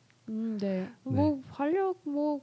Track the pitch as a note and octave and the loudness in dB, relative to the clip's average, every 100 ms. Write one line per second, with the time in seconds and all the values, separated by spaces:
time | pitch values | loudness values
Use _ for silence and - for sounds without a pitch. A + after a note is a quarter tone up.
0 | _ _ - A3 A3+ G#3+ G3 F#3 F#3 - | _ _ -8 -4 -2 -2 0 -2 -4 -8
1 | C4 C4 D4+ C#4 B3+ - C#4+ F#4 F#4+ F#4 | -2 2 4 2 -6 -2 0 2 0 -2
2 | D4+ C#4+ D4+ D4 | -4 0 0 0